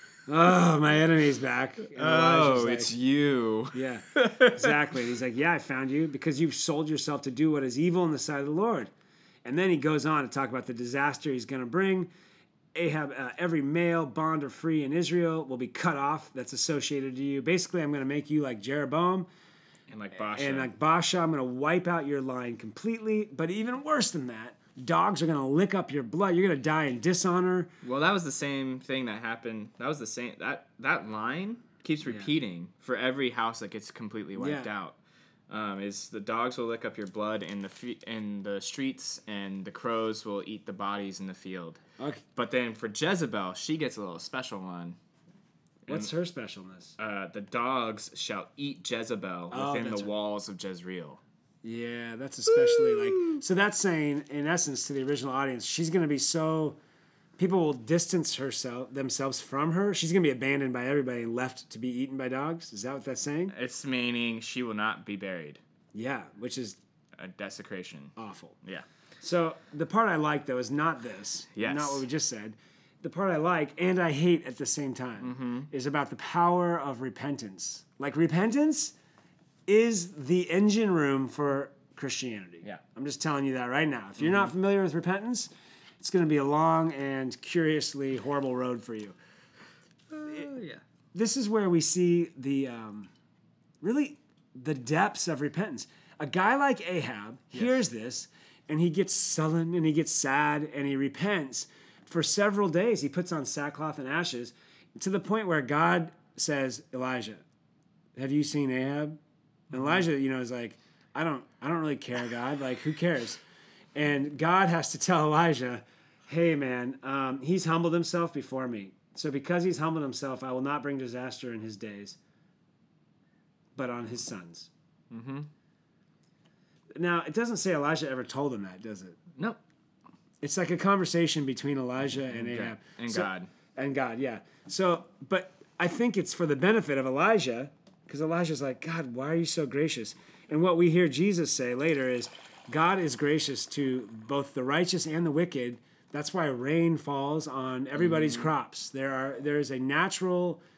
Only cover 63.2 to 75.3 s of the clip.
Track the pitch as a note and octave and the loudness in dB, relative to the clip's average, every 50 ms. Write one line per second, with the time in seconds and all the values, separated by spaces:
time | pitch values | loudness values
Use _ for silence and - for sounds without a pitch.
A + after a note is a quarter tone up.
63.2 | - D3 D3 D#3 F3+ G3 - G2+ B2 B2 - - - C#3 C3 B2 B2 B2 A#2+ A#2+ | -4 -2 -2 -2 -2 -4 -4 -6 -8 -6 -6 -8 -6 -4 -2 -2 0 0 -2 -2
64.2 | A#2+ A#2 A2+ A2+ A2+ - - B2+ B2 A#2 G#2+ G#2+ G#2+ A2 - - - - G2+ F#2+ | -2 -2 -4 -6 -8 -8 -6 -6 -4 -4 -2 -2 -2 -2 -2 -4 -8 -10 -10 -8
65.2 | G2+ F#2+ F#2 F2 D#2 D2 D2 - _ _ _ _ _ _ - G#2 A2+ C3 C#3 A#2 | -8 -8 -8 -8 -10 -12 -16 -20 _ _ _ _ _ _ -12 -8 -6 -6 -6 -6
66.2 | F2+ - - G2+ A2+ B2 - C3+ B2 G#2 F#2+ - _ _ _ _ _ _ - - | -8 -14 -16 -12 -10 -10 -8 -8 -10 -10 -12 -18 _ _ _ _ _ _ -20 -18
67.2 | D#2+ F#2+ F2+ - G2+ F#2+ - - G2 - G#2 F#2 F2+ - - D2 C#2+ C#2+ - A2 | -18 -18 -12 -12 -12 -12 -10 -14 -14 -12 -12 -12 -12 -14 -16 -18 -20 -18 -16 -16
68.2 | A2+ G#2 F#2 - - - - _ _ F2+ F#2+ D#2 - - _ _ _ _ - - | -14 -14 -16 -18 -20 -20 -20 _ _ -14 -14 -14 -14 -16 _ _ _ _ -20 -16
69.2 | - - F3 F3 E3 D#3+ D#3 - - - - D3 D#3+ - - G#3+ A3+ G#3 E3+ D#3 | -6 0 0 2 2 0 -2 -8 -16 -16 -6 -6 -6 0 2 2 2 4 2 2
70.2 | D3+ D3+ D3 C#3+ D3 - B2+ B2 B2 A2 C#3 D3 D#3 E3 D#3 B2 A2+ A#2+ G2 F#2+ | 2 2 0 0 -2 -2 -4 -4 -2 -2 -2 0 0 0 -2 -2 -8 -12 -12 -12
71.2 | G2+ - - - - - - G#2 G#2+ G#2+ - D3 D3 C#3+ C#3 C#3 C3 B2 C#3+ D#3 | -10 -10 -8 -10 -10 -12 -6 -4 -2 -2 -2 -2 -2 -2 -2 -4 -4 -2 -2 -2
72.2 | - - - G#2+ G#2 A2 G#2+ - _ _ _ _ _ _ _ _ - D3 - E3+ | -2 -2 -4 -6 -10 -12 -14 -16 _ _ _ _ _ _ _ _ -12 -10 -4 -2
73.2 | G3 F#3+ E3+ D3+ D#3 F3 F3+ D#3+ D3 D3 - - F3 F#3 F#3 F3+ F3 E3 C#3+ C#3 | 0 0 0 2 2 2 2 2 0 -2 -2 0 2 2 4 4 2 2 2 4
74.2 | E3 F3+ F3 D#3 - C3 B2 - C#3 - - D3 C#3+ C3+ B2 - B2+ B2 A2+ G2+ | 6 6 6 4 2 -4 -8 -6 -4 -2 -2 -2 -2 -4 -4 -6 -8 -8 -8 -8
75.2 | B2 B2 | -8 -8